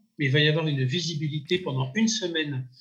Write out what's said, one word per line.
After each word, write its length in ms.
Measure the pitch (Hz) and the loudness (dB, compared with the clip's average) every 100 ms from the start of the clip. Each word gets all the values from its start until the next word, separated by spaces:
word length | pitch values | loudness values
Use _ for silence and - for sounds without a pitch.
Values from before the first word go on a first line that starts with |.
| _ - | _ -2
mais 80 | 139 | 2
il 60 | |
va 80 | 147 | 4
y 80 | 151 | 4
avoir 180 | 156 156 | 4 0
une 160 | 139 | 0
visibilité 760 | 127 170 165 156 156 151 - 180 | 0 0 -2 -4 -4 -4 -2 -2
pendant 340 | 156 131 131 | -2 -2 -2
une 140 | 214 220 | 2 0
semaine 580 | - 180 165 151 131 127 _ | 0 -2 -2 -2 -4 -8 _